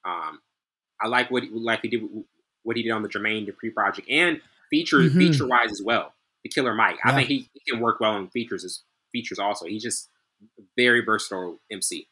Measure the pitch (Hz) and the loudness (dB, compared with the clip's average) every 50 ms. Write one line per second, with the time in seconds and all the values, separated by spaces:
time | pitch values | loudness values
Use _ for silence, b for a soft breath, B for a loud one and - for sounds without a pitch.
0 | - 92 87 85 80 78 76 - _ _ _ _ _ _ _ _ _ _ _ _ | -8 -8 -8 -6 -8 -10 -12 -14 _ _ _ _ _ _ _ _ _ _ _ _
1 | 107 113 120 123 123 123 127 123 117 104 107 113 117 117 113 110 - 110 117 113 | -4 0 2 0 0 2 0 -2 -2 -2 -8 -4 -2 0 -2 0 0 -2 -2 -4
2 | 110 104 101 107 104 _ _ _ _ _ _ _ _ 113 117 120 110 113 113 110 | -4 -6 -12 -12 -14 _ _ _ _ _ _ _ _ -4 -4 -2 -2 -2 -2 -2
3 | 107 101 - 104 104 107 110 110 104 98 98 _ - 113 - 110 101 98 98 101 | -4 -4 -6 -4 -4 -2 -2 -2 -4 -8 -10 _ -10 -6 -2 0 0 0 -2 -4
4 | - - 131 151 175 175 156 - _ _ _ _ _ _ 151 156 165 - - - | -6 -2 0 2 2 2 0 -2 _ _ _ _ _ _ -2 0 2 4 6 6
5 | 175 156 135 175 185 175 156 135 139 127 123 123 117 107 104 101 98 110 117 104 | 6 8 8 6 6 6 6 4 2 4 4 2 2 2 -2 -4 0 0 0 0
6 | - - _ _ _ _ _ _ _ - - 156 135 123 107 110 110 98 85 - | 0 -4 _ _ _ _ _ _ _ -6 -2 0 0 0 2 4 2 2 2 2
7 | - 117 131 135 101 - 143 131 - _ _ - _ - 127 113 117 117 107 - | 2 2 4 4 2 2 0 -4 -4 _ _ -14 _ -6 -4 -2 0 -2 0 2
8 | 113 110 107 101 95 92 _ 123 113 - 104 87 90 90 - - _ _ _ _ | 0 0 0 0 -6 -6 _ -8 -6 -6 -8 -10 -10 -12 -14 -14 _ _ _ _
9 | _ _ - 123 117 - - 107 98 104 104 - - 82 104 107 113 117 110 - | _ _ -10 -8 -8 -8 -6 -4 -2 -2 -2 -4 -6 -8 -8 -8 -6 -6 -8 -8
10 | - _ _ _ _ _ _ _ 104 _ _ - 101 _ _ - 123 123 120 120 | -10 _ _ _ _ _ _ _ -20 _ _ -20 -20 _ _ 2 4 6 6 4
11 | 113 110 110 104 - - 101 92 92 90 85 - _ _ 104 98 - - 95 76 | 4 2 0 -2 -2 -4 -6 -6 -6 -8 -10 -12 _ _ -8 -6 -6 -6 -6 -8
12 | - _ | -12 _